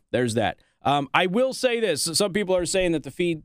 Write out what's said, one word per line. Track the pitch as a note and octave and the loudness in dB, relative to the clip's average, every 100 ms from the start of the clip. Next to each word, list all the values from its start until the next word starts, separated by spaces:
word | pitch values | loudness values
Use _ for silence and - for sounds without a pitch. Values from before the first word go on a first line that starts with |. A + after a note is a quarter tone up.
| _ | _
there's | A2 B2 | -2 0
that. | A2 G2 - _ _ | 0 0 -2 _ _
Um, | - C#3+ C#3 | 0 0 2
I | D#3 F#3 | 0 2
will | G3+ C4 | 0 -2
say | - B3+ A#3 | 0 -2 0
this. | G#3+ C#3+ | 0 -2
Some | - D#3 G3+ | -2 0 0
people | F#3+ F#3 F#3 | 0 0 0
are | |
saying | E3 F#3+ F3+ | 0 0 0
that | D#3+ | 0
the | C3+ | -4
feed | - F3 D#3 | -4 -2 -4